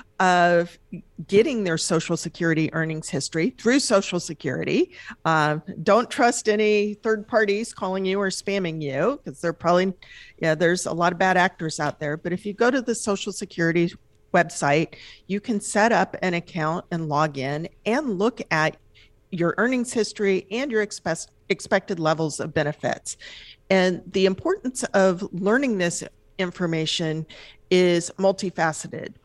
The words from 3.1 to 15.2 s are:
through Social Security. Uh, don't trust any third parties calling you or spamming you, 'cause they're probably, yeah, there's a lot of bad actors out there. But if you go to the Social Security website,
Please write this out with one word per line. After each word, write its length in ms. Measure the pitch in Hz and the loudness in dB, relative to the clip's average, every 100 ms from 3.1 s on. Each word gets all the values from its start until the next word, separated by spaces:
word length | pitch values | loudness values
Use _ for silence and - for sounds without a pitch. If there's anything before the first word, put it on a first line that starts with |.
| 135 - 160 196 - | -6 -4 -2 -2 0
through 220 | 226 269 | 2 2
Social 400 | - 196 - 175 | 4 2 2 -4
Security. 720 | - 151 - 127 143 202 370 - - - | -6 -8 -6 -4 -2 0 -2 -6 -20 -6
Uh, 340 | 160 160 151 151 190 175 | 0 2 2 0 -6 -6
don't 260 | 160 208 240 | 2 2 2
trust 400 | - 240 233 214 | 2 2 2 0
any 460 | 208 214 208 208 | 2 2 2 0
third 320 | 208 226 214 208 | -4 -2 -2 0
parties 480 | 226 208 202 233 | 2 2 0 -4
calling 300 | - 190 190 | -6 -4 -2
you 160 | 190 196 | -2 0
or 80 | 196 | -2
spamming 520 | - - 196 175 160 | -4 -4 -2 -2 -4
you, 400 | 147 135 202 285 | -4 0 0 -2
'cause 160 | 170 131 | -8 -6
they're 120 | 170 | -6
probably, 400 | 170 170 175 190 - - - - - | -2 2 4 2 -4 -16 -20 -20 -4
yeah, 160 | 165 | -2
there's 320 | 156 170 180 - | 2 2 2 -2
a 60 | |
lot 200 | 165 170 | 0 0
of 60 | 175 | 2
bad 180 | 185 185 | 2 4
actors 440 | 185 - 160 - | 2 0 -8 -4
out 180 | 147 - | -4 -4
there. 180 | 147 160 | -6 -4
But 160 | 170 | -4
if 140 | 180 208 | -6 -6
you 60 | |
go 180 | 196 240 | 0 2
to 100 | 262 | 2
the 140 | 240 | -2
Social 380 | 220 220 196 208 | -4 -2 -4 -4
Security 600 | - 196 - 165 165 170 - _ _ - | -10 -10 -2 2 2 0 -2 _ _ 0
website, 640 | 175 165 - 143 147 165 - - - | 2 2 0 2 2 0 -8 -20 -18